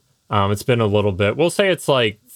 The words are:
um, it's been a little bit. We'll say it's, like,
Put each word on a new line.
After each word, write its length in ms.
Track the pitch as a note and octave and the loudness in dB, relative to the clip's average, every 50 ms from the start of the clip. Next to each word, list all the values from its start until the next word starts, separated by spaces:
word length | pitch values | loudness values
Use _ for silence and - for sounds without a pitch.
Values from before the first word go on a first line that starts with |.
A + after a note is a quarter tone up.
| _ _ _ _ _ - | _ _ _ _ _ -2
um, 220 | A#2 G#2 G2 G2 | 0 0 2 2
it's 140 | G#2 G2+ - | 0 -2 -2
been 160 | - B2 A#2+ | 0 0 0
a 60 | A2+ | 2
little 260 | G#2 G2+ G#2 G2+ G#2 | 2 2 2 0 0
bit. 240 | F#2+ F2+ G#2 G2+ - | 0 0 -2 -2 0
We'll 140 | C3+ D#3+ F3 | 0 -2 -2
say 200 | - - G3+ F#3+ | 0 0 0 0
it's, 180 | F3+ - - - | -2 -2 -2 0
like, 320 | C#3+ B2+ A#2 G#2+ - - _ - - | 0 2 0 0 -2 -6 _ -20 -20